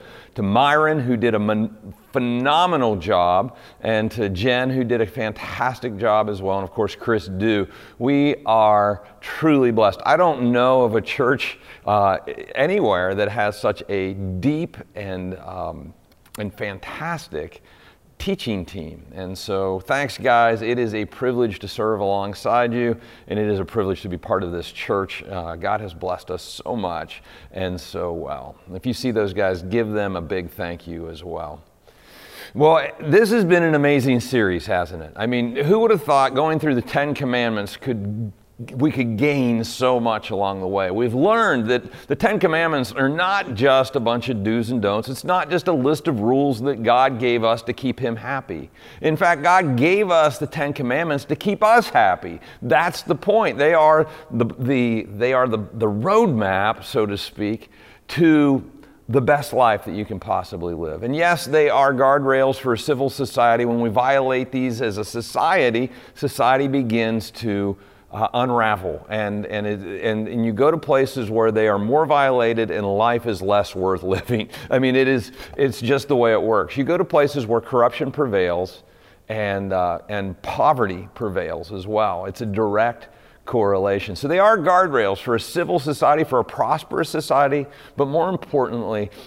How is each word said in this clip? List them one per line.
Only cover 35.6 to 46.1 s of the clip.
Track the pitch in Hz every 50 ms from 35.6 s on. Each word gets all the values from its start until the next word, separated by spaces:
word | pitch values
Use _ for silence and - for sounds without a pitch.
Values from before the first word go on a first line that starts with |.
| 147 151 202 220
would | 226 226
have | 220 160
thought | - 147 143 139 135 131 131
going | 131 151 156 160 151
through | 156 151 135
the | 120
Ten | - - - 151 143 147 135
Commandments | - 143 127 123 123 120 117 110 104 101 101 - -
could, | - 135 123 107 98 101 107 110 117 104 - _ _ _ _ - 120 - -
we | 123 143 156
could | - 135 127 117 113
gain | 104 139 147 143 139 127 120 117 113 113
so | - - - 127 127 127 120
much | 117 117 110 107 - -
along | 110 95 101 98 98 95
the | 92
way? | 92 98 98 95 90
We've | 92 110 123 120 113
learned | 127 302 208 220 233 226 196 151 123 110 110
that | 127 123 - - - - - -
the | 143
Ten | - - 196 214 185
Commandments | - 170 156 160 170 160 156 139 127 -
are | - - 135 135
not | 147 165 180 185 202 196 190 165 120
just | 98 127 139 131 135 131 - -
a | 139
bunch | 110 117 120 120 117 123
of | 127 104 98
do's | 107 113 120 117 107
and | 127 123
don'ts. | 101 101 101 107 110 127
It's | 135 - -
not | 147 180 185 156 143
just | 175 170 - 185
a |
list | 170 135 123 143 156 147 -
of | 165